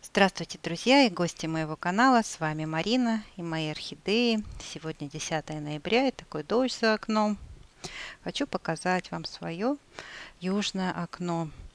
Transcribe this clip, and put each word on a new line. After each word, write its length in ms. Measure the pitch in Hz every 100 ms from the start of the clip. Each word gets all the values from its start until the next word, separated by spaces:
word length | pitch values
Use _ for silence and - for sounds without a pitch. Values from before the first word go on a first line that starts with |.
Здравствуйте, 560 | - - 196 - 165 -
друзья 420 | - 170 233 277
и 60 | 254
гости 360 | 175 175 - 160
моего 300 | 160 156 156
канала. 460 | 175 190 262 247
С 160 | 220 -
вами 260 | 156 156 156
Марина 580 | 160 190 247 240 220 208 -
и 60 |
мои 280 | 170 160 156
орхидеи. 760 | 151 - - - 214 240 220 208 - -
Сегодня 360 | 151 160 160 143
десятое 500 | 151 - 160 - 151
ноября 480 | 147 151 180 226 269
и 40 |
такой 320 | - - 151
дождь 360 | 151 220 254 -
за 140 | 226
окном. 440 | 214 - 214 214 208 - - - - - - - -
Хочу 240 | - - 277
показать 640 | 185 - 160 180 180 -
вам 140 | 165 165
свое 520 | - 170 165 226 285 _ - - - - -
южное 520 | 185 196 196 190 185
окно. 580 | 175 170 - 175 165 165 - -